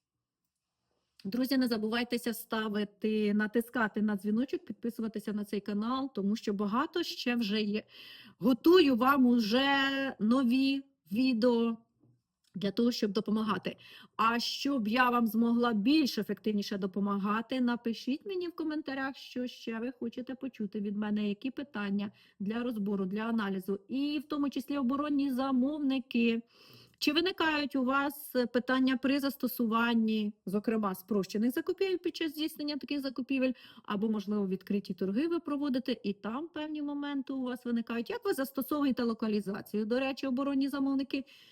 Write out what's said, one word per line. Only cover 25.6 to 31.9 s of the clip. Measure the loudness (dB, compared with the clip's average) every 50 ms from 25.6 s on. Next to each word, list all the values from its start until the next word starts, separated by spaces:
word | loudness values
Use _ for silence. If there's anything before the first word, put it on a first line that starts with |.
| 2 2 0 0 0 0 0 0 -2 -2 0 2 2 2 2 0 -4 _ _ _ -20 -20 -20 -20 -20 _ _ _
Чи | 0 2 2
виникають | 4 2 2 0 2 0 2 2 0 -2 0 0
у | 0 0
вас | 2 2 2 0 0 -4 -6 -14 -4 0 0 0 2 0
питання | -2 0 2 2 4 4 2 2 2
при | 2 2 2 2
застосуванні, | 0 -2 -2 -2 -4 -4 0 0 0 0 2 2 2 4 4 4 4 4 2 0 0 -2 -4 -8 _
зокрема, | -4 -4 -2 0 0 0 0 0 0 -2
спрощених | -4 -4 -2 0 0 0 0 0 0 0 2
закупівель | 0 0 -2 -2 -2 0 0 0